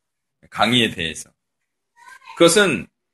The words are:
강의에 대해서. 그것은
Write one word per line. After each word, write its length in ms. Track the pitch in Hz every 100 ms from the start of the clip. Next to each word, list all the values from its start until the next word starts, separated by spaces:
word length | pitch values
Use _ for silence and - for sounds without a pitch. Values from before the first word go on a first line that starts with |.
| _ _ _ _ _
강의에 400 | - 107 123 110
대해서. 400 | 92 82 76 - _ _ _ _ _ _ _ - - - -
그것은 520 | 165 208 196 110 - _ _